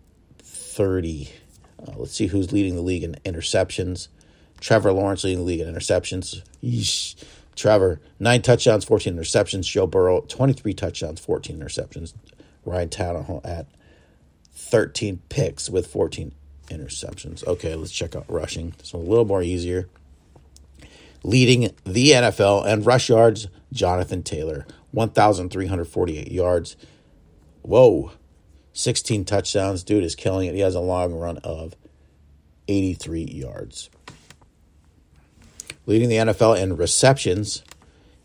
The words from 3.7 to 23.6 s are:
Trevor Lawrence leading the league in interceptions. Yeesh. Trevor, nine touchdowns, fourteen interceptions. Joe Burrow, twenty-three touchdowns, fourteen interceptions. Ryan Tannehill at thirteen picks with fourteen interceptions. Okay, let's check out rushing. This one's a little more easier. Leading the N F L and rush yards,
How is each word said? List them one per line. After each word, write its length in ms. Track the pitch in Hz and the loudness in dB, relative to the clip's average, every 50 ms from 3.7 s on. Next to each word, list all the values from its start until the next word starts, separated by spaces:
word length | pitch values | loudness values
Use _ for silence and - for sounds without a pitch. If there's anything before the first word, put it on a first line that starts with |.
| - - 92 90 92 87 - - _ _ _ _ _ _ _ _ _ - | -2 -6 -4 -4 -6 -8 -10 -16 _ _ _ _ _ _ _ _ _ -8
Trevor 320 | - - 117 110 92 104 | 0 2 2 4 4 4
Lawrence 320 | 95 95 101 98 98 90 - | 2 2 2 0 -2 -2 -2
leading 160 | 95 92 90 | -2 -2 -2
the 60 | 87 | -2
league 160 | 90 87 80 | -2 -2 -4
in 120 | 80 82 82 | -4 -6 -8
interceptions. 680 | 87 - - 95 90 - - 92 92 90 - - 92 - - - - | -6 -2 0 0 0 0 -2 -6 -8 -8 -8 -12 -14 -16 -20 -18 -10
Yeesh. 540 | - 120 120 117 104 - - - - - - - - - - - - _ - | -6 -4 -4 -2 -2 -2 -4 -4 -6 -8 -12 -16 -20 -20 -20 -20 -20 _ -8
Trevor, 460 | - - 107 107 104 95 92 82 - - _ _ - | 0 4 4 6 6 6 4 2 -2 -8 _ _ -2
nine 220 | 101 117 123 123 | 2 2 2 4
touchdowns, 420 | - 127 120 - - 127 107 104 - | 6 4 4 6 6 4 4 4 4
fourteen 320 | - 110 98 - 104 87 | 2 2 2 2 0 -6
interceptions. 480 | 82 82 - - 113 101 - - 95 90 | -6 -4 0 2 2 2 0 -2 -6 -4
Joe 240 | - - 101 - | -2 0 0 0
Burrow, 320 | - - 95 90 90 92 87 - | 2 2 4 4 4 4 2 0
twenty-three 460 | - - - 131 139 135 - - 110 90 | -4 -2 0 2 2 2 0 -2 -6 -4
touchdowns, 480 | - 98 87 - - 85 78 78 - | -4 -4 -6 -6 -6 -8 -8 -10 -8
fourteen 360 | - - 87 - - - 80 | -6 -4 -4 -4 -4 -8 -12
interceptions. 560 | 78 85 90 - - - - - 78 82 82 - - - _ _ _ - _ _ _ - | -12 -12 -10 -8 -8 -8 -8 -10 -14 -14 -14 -16 -18 -20 _ _ _ -20 _ _ _ -10
Ryan 240 | - 87 90 87 82 | -6 -4 -4 -4 -4
Tannehill 560 | - - 92 87 87 85 - - 87 - - | -6 -6 -6 -6 -6 -6 -8 -8 -10 -10 -10
at 200 | - 87 82 78 - _ _ _ _ _ _ _ _ _ _ _ _ _ _ _ _ | -10 -10 -10 -12 -14 _ _ _ _ _ _ _ _ _ _ _ _ _ _ _ _
thirteen 680 | - - - - - 110 98 - - - 107 104 92 90 - - | -20 -20 -4 2 2 2 2 2 -2 -6 -6 -6 -8 -8 -12 -8
picks 400 | - 139 98 69 69 - - - | -4 -2 -2 -2 -4 -6 -8 -4
with 180 | 90 92 87 | -4 -4 -4
fourteen 460 | - - 95 92 78 - - 82 71 69 - - - - - - | -2 -2 -2 -2 -2 -4 -8 -12 -12 -14 -18 -20 -20 -20 -20 -18
interceptions. 800 | - 85 80 - - - - - - - - - - 82 82 - | -14 -14 -12 -12 -12 -12 -12 -12 -12 -14 -14 -14 -16 -14 -8 -4
Okay, 280 | - 87 - - 82 80 | -4 -4 -4 -4 -6 -8
let's 180 | 80 78 85 - | -8 -8 -8 -8
check 200 | - 87 82 - | -8 -8 -6 -8
out 120 | - - | -10 -8
rushing. 460 | - 87 82 78 - - 80 80 82 78 | -6 -6 -6 -6 -6 -8 -8 -10 -10 -12
This 160 | - - - - | -14 -16 -14 -12
one's 140 | 87 85 | -8 -2
a 20 | 87 | 2
little 140 | 107 117 107 | 4 4 4
more 180 | 101 98 95 | 4 2 0
easier. 460 | 87 87 90 87 85 87 90 92 90 92 _ _ _ - - _ _ _ _ - _ _ - - - - - - - - - - - - - - - | 0 -2 -2 -4 -4 -4 -4 -4 -6 -8 _ _ _ -20 -20 _ _ _ _ -20 _ _ -20 -20 -20 -20 -20 -20 -20 -20 -20 -20 -20 -20 -20 -10 -2
Leading 500 | 90 107 127 127 117 127 120 113 101 - _ - | 2 4 6 6 6 6 4 4 0 -2 _ -8
the 280 | 92 92 117 127 147 143 | -4 0 4 6 6 6
N 120 | 123 123 | 6 6
F 160 | 107 - - | 4 4 4
L 200 | 101 98 101 101 | 4 4 4 4
and 240 | - 101 107 104 101 | 4 2 2 2 4
rush 220 | 113 123 127 - | 4 4 4 4
yards, 400 | - 120 110 117 117 107 - - 95 - - | 4 6 8 8 6 6 2 -4 -12 -14 -18